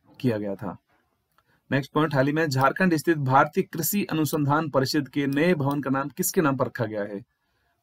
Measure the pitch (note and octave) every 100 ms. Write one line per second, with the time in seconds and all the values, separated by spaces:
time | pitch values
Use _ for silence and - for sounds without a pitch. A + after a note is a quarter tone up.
0 | _ - B2+ G#2+ G#2 G2 G2 F2 _ _
1 | _ _ _ _ _ _ _ C3 C3+ D#3
2 | D3+ C#3+ C3+ D3+ D#3+ C3 C3+ - F#3 D#3+
3 | E3+ D#3+ C3 C3+ D3+ F#3+ F#3 E3 - G#3
4 | - D#3+ D3+ D#3 C#3 D3 D#3+ C3+ C3 D#3
5 | C3+ C#3+ C#3+ C#3 E3+ F3 C3+ C#3+ C#3 C3+
6 | C#3 - - - D3+ C3 B2 - A2 G#2+
7 | G#2 G2+ - _ _ _ _ _